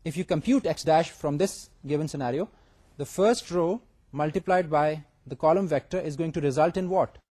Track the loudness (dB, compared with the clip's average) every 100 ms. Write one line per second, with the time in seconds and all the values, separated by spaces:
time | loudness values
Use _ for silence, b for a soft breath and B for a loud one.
0 | -8 -6 -2 -2 2 0 0 -2 2 4
1 | 2 -4 -4 0 -2 -2 -18 _ -4 -4
2 | -2 -4 -4 -2 -6 b b b b -12
3 | -8 2 2 2 -2 -2 0 -2 -8 _
4 | _ -4 -2 -2 2 0 2 2 2 -2
5 | -10 _ -16 0 4 4 2 -2 -2 -6
6 | -4 -4 -4 -2 0 2 0 0 -2 0
7 | -2 -6 _